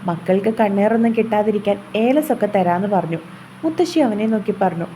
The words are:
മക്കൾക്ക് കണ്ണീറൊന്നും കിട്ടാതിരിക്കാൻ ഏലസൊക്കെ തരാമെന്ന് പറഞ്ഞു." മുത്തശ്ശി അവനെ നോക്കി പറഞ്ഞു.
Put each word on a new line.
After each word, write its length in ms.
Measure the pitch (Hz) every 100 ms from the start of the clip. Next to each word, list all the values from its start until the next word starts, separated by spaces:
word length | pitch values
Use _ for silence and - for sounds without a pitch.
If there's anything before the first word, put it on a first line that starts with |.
മക്കൾക്ക് 460 | 190 165 175 190 202
കണ്ണീറൊന്നും 580 | 220 214 202 208 226 233
കിട്ടാതിരിക്കാൻ 640 | 226 220 208 214 208 202 202 - 208
ഏലസൊക്കെ 520 | 226 277 302 247 208
തരാമെന്ന് 400 | 202 180 175 202
പറഞ്ഞു." 320 | 196 170 165 - - - -
മുത്തശ്ശി 420 | 320 320 339 330
അവനെ 260 | 262 208 220
നോക്കി 280 | 220 202 196
പറഞ്ഞു. 300 | 190 170 165